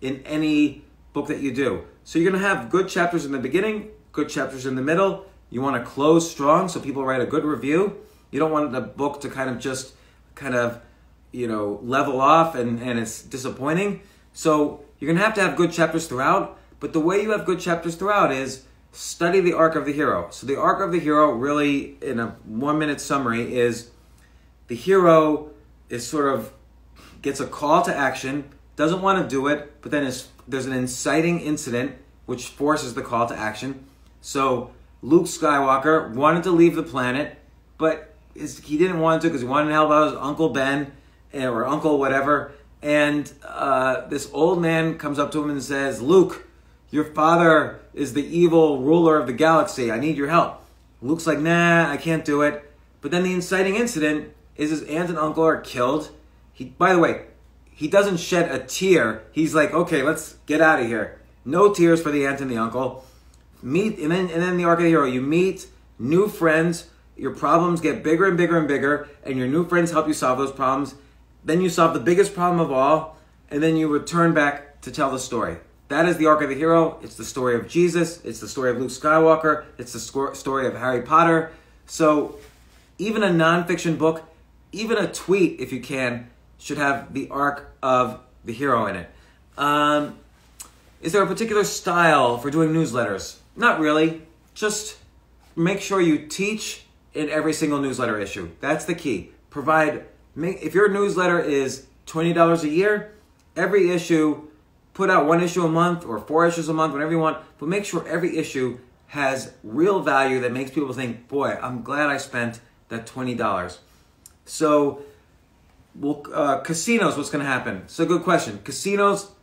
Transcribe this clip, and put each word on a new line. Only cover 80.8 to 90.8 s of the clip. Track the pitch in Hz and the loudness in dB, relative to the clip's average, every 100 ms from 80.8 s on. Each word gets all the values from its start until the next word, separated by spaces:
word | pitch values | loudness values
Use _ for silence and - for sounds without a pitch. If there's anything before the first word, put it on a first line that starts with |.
| 127 123 | -2 -2
Potter. | - 156 165 165 160 - _ _ - | 2 4 6 2 0 -12 _ _ -14
So | - 156 151 139 - - _ _ _ _ - | 0 2 2 0 -8 -20 _ _ _ _ -8
even | 202 220 | -4 0
a | 202 | 2
nonfiction | 170 160 170 170 180 175 143 | 4 4 2 0 -2 -2 0
book, | 156 160 - _ _ _ _ | 0 0 -10 _ _ _ _
even | 185 220 214 | -8 -4 -2
a | 175 | -2
tweet, | - - 196 165 - | -6 -2 2 2 -2
if | 127 | -8
you | 131 | -8
can, | - 135 123 120 - _ _ - | -8 -4 -4 -6 -12 _ _ -18
should | - 143 | -10 -4
have | 143 139 - | -2 -2 -6
the | 135 127 | -8 -6
arc | 135 143 139 - - | -2 -2 -2 -12 -6
of | 131 127 120 110 - _ | 0 2 2 -4 -18 _
the | - | -14
hero | 113 143 117 104 | -4 0 0 0
in | 95 | -6
it. | 85 - _ _ _ - | -12 -20 _ _ _ -4
Um, | 143 147 147 147 147 - _ _ _ - - _ | 0 2 2 0 -2 -10 _ _ _ -20 -20 _